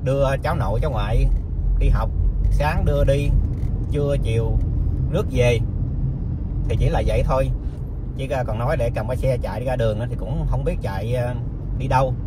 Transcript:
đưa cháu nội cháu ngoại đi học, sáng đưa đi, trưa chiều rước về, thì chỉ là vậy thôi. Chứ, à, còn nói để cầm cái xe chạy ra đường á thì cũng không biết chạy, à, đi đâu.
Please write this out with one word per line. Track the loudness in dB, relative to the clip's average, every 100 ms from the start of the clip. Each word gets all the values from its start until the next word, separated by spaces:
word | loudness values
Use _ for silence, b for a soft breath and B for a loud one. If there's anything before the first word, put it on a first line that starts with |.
đưa | 0 2 2 0
cháu | -2 -2
nội | 0 0
cháu | 0
ngoại | 0 0 2 4 2 0 -2 0 2
đi | 4
học, | 4 2 0 0 2 2
sáng | 2 2 2 2
đưa | 4
đi, | 4 4 4 2 2 -2 -2 -2 -2
trưa | 0 0 0
chiều | 2 2 2 2 2 0 0 0 0
rước | 0 0
về, | 2 2 2 0 -2 -2 -2 -2 -2 -4 -4 -4 -4 -2
thì | 0
chỉ | 2
là | 2 2
vậy | 2
thôi. | 2 2 2 0 B B -8 -8 -8 -6
Chứ, | -4
à, | -4
còn | -2 -2
nói | -2 0
để | 0 -2
cầm | -4
cái | -2
xe | 0 0
chạy | -2 -4 -4
ra | 0
đường | 0 0
á | -4
thì | -4
cũng | -4 -2 0
không | 0
biết | 0 -2
chạy, | -4 -4 -2 -2
à, | -2 -2 -6 -6 -6 -4
đi | 0
đâu. | 2 2 -2